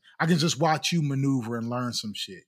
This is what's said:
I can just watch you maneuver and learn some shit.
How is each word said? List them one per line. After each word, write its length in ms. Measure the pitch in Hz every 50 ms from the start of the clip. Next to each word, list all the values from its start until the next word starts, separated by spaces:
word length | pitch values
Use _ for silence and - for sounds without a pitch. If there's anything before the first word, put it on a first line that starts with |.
| _ _ _ -
I 60 | -
can 120 | 160 180 156
just 220 | 156 170 - 123
watch 320 | 165 160 156 147 - - 175
you 100 | 170 151
maneuver 540 | 143 139 135 135 139 135 131 113 113 120
and 140 | 117 113 117
learn 220 | 120 123 123 120 113
some 200 | - - 107 98
shit. 300 | - - - 95 85 -